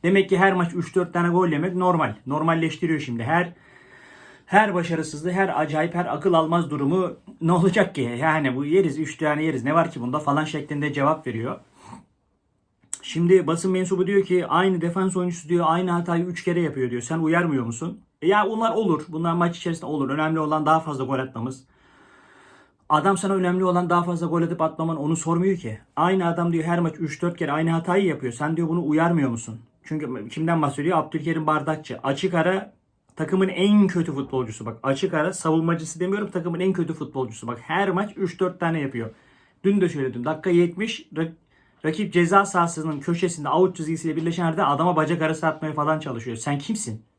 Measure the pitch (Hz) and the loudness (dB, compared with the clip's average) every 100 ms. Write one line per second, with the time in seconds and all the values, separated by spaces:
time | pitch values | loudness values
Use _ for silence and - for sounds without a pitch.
0 | 175 196 185 190 190 180 170 175 170 185 | 4 4 4 4 4 4 0 -2 -2 -2
1 | 175 175 175 175 180 147 180 180 185 170 | -2 0 2 2 2 2 -2 0 2 2
2 | 135 110 127 147 160 165 165 - 170 156 | 0 -4 -4 0 2 2 0 -2 -2 -2
3 | 135 117 117 165 175 - - - - - | -2 -6 0 0 0 -6 -20 -20 -20 -20
4 | - - - - - 190 214 180 170 160 | -20 -20 -20 -20 2 4 4 0 -2 -2
5 | 147 147 175 180 190 - 156 156 165 175 | -4 -6 -4 0 0 0 0 0 0 -2
6 | 170 147 196 165 160 170 151 143 143 180 | -2 0 4 4 4 2 0 -2 0 2
7 | 180 - - - 165 180 185 185 190 - | 0 -4 -18 -2 2 4 4 4 0 0
8 | 120 123 160 156 139 123 147 180 165 143 | -4 0 0 2 0 -2 2 2 2 0
9 | 151 - 151 147 160 131 120 160 165 147 | -6 -2 -2 0 -2 -2 0 2 2 -2
10 | 120 147 147 143 151 151 143 147 147 131 | -4 -2 0 0 -2 -6 -6 -4 -4 0
11 | 143 156 135 110 123 - _ _ - - | 0 0 -4 -6 -6 -10 _ _ -20 -20
12 | _ _ _ _ _ _ _ _ _ - | _ _ _ _ _ _ _ _ _ -14
13 | - 165 170 185 170 170 190 185 180 185 | -8 0 6 6 4 -2 0 0 0 0
14 | 185 202 196 180 165 165 190 180 170 175 | 2 2 2 0 2 2 2 2 0 0
15 | 190 185 180 170 147 175 160 170 185 175 | 0 0 -2 -6 -2 0 2 2 0 -2
16 | 175 170 175 175 - 175 160 135 127 120 | 0 -2 -2 -4 -2 0 -2 -2 -4 -4
17 | 120 160 156 170 175 139 117 117 170 - | -4 -2 2 2 2 0 -2 -6 -8 -10
18 | _ _ 160 202 202 226 226 226 202 151 | _ _ 2 4 2 0 0 0 0 0
19 | - 160 170 170 170 170 175 165 - 147 | -2 -4 -2 2 0 0 -6 -6 -4 -2
20 | 135 143 156 160 151 156 151 160 160 139 | -2 0 0 0 0 0 4 2 2 -6
21 | 131 131 131 - 123 127 _ _ _ _ | -2 -2 -4 -6 -8 -10 _ _ _ _
22 | - - - - - - _ _ _ 151 | -20 -20 -20 -20 -20 -20 _ _ _ 2
23 | 170 190 190 190 180 180 185 180 175 175 | 4 2 0 0 2 2 2 2 2 2
24 | 175 170 170 165 165 170 160 160 165 160 | 2 -2 0 0 0 0 -2 0 -4 -2
25 | 175 160 160 170 185 180 113 107 _ - | -2 -2 0 2 2 0 -4 -12 _ 0
26 | 170 190 170 170 175 165 160 175 165 - | 2 2 0 0 0 0 0 0 0 -2
27 | 160 - 170 170 156 151 165 165 175 185 | -6 -2 -4 -2 -2 0 2 0 2 2
28 | 196 143 127 117 147 165 165 170 160 151 | 2 0 -6 -4 -2 0 0 0 2 2
29 | 170 170 139 113 117 110 - _ - 156 | 4 4 2 -2 -8 -14 -16 _ -8 -8
30 | 147 123 107 - 160 165 147 147 151 170 | -6 -8 -8 -4 0 2 0 0 0 0
31 | 151 160 143 160 156 151 147 156 - 120 | 0 -4 -2 -2 0 0 0 -4 -6 -6
32 | 135 139 185 170 170 190 202 _ _ _ | -4 -2 0 2 2 0 -4 _ _ _
33 | _ - 156 190 190 - 196 208 190 180 | _ -8 -2 2 2 2 6 6 6 4
34 | 170 139 139 135 117 110 113 113 131 135 | -2 -2 -4 -4 -4 -8 -10 -6 -2 0
35 | 185 165 160 185 165 160 165 170 160 165 | 0 0 -2 -2 0 2 2 0 -4 -6
36 | 180 202 202 185 170 170 190 185 156 160 | -2 -2 -2 -4 -4 0 0 0 -2 -4
37 | 131 135 127 110 120 117 - 165 196 180 | -8 -6 -6 -6 -10 -10 -4 -2 0 0
38 | 214 - 185 - 185 180 175 160 139 123 | -4 -4 -6 -2 -4 -2 -2 -2 -4 -6
39 | 113 - _ _ _ _ 190 202 180 147 | -8 -12 _ _ _ _ 2 4 2 0
40 | 131 123 127 156 190 175 175 175 220 - | -4 -4 -4 -2 2 4 4 0 -6 -6
41 | - 151 160 - _ _ _ _ 156 156 | -10 -6 -6 -6 _ _ _ _ -4 -2
42 | 202 170 170 196 202 185 170 160 160 147 | 0 2 6 6 4 2 0 -2 -4 -4
43 | - 170 185 170 143 156 185 180 156 160 | -4 0 -2 -2 -2 2 2 0 -6 -4
44 | 165 156 165 170 170 160 151 147 170 165 | -2 -2 -2 0 -2 0 0 2 2 2
45 | 151 165 156 156 160 156 156 143 147 156 | 0 0 0 0 -2 -2 -6 -2 0 -2
46 | 151 117 120 113 - 143 - 220 - 110 | -4 -8 -8 -8 -4 -4 -4 -6 -6 -10
47 | _ | _